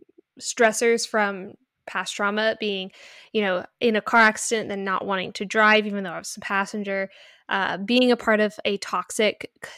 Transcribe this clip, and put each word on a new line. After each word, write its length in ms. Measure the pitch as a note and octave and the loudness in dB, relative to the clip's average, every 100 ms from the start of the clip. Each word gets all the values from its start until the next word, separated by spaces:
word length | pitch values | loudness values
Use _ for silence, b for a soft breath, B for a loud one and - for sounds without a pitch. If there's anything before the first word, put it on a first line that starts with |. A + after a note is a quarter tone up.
| _ _ _ - | _ _ _ -14
stressors 680 | - - A3 G#3+ A#3 A#3 - | -8 2 2 4 2 2 0
from 460 | A3 G3+ G3 G3 - _ _ - | 0 0 -2 -12 -18 _ _ -10
past 260 | F#3+ F#3 | -8 -6
trauma, 440 | - G3+ G#3 A3 A3 | -2 -2 0 0 0
being, 320 | G#3 G3 F#3+ B B B B | -2 -4 -6 B B B B
you 80 | A3 | -2
know, 240 | G3+ F3+ - - | 0 -2 -4 -2
in 160 | A#3+ G#3+ | 0 2
a 60 | |
car 180 | - A#3 | 2 6
accident, 480 | A3 G#3+ - A3+ G3+ | 6 4 -2 -4 -4
then 140 | G3 | -6
not 220 | G3 F#3+ G3 | -4 -4 -2
wanting 260 | F#3+ F#3 | -4 -4
to 120 | - G3+ | -8 -4
drive, 420 | A3 G#3+ G#3+ G#3+ | 4 6 6 2
even 160 | G3+ | -4
though 80 | F#3+ | -6
I 80 | D#3+ | -8
was 160 | - - | -12 -12
a 40 | |
passenger, 680 | - G3 G3 G#3+ G3 G3 G3 B B B B | -4 -2 -2 -4 -4 -4 -6 B B B B
uh, 280 | G3 F#3+ F3 | -2 -2 -4
being 340 | G3+ B3 B3 | 0 2 4
a 60 | A#3+ | 2
part 220 | - G#3+ | 2 2
of 140 | G#3+ - | 2 -2
a 140 | - G3+ | -4 -4
toxic 720 | - F#3 - - G#3+ - - _ | -4 -6 -4 0 0 0 -10 _
c-, 60 | - | -18